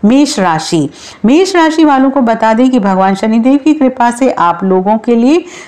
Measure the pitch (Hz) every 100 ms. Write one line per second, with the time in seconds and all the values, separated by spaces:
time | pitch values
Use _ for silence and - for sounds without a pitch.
0 | 202 262 294 226 180 160 - 165 143 -
1 | - - 208 294 381 359 320 311 302 269
2 | 269 269 233 226 220 220 262 254 196 190
3 | 190 190 220 226 240 277 311 311 262 254
4 | 240 233 262 - 170 170 190 185 190 220
5 | 233 233 247 330 339 -